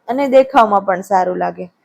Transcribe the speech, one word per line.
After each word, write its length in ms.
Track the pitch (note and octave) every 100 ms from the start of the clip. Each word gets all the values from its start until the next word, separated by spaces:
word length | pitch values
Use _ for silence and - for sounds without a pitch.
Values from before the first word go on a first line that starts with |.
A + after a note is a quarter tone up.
| -
અને 160 | B3+ C#4
દેખાવમાં 580 | C4 C4 C#4 G#3+ G3+ G3
પણ 200 | F#3 F#3+
સારું 300 | F#3+ F#3 F3+
લાગે. 240 | F3 F3 F3+ _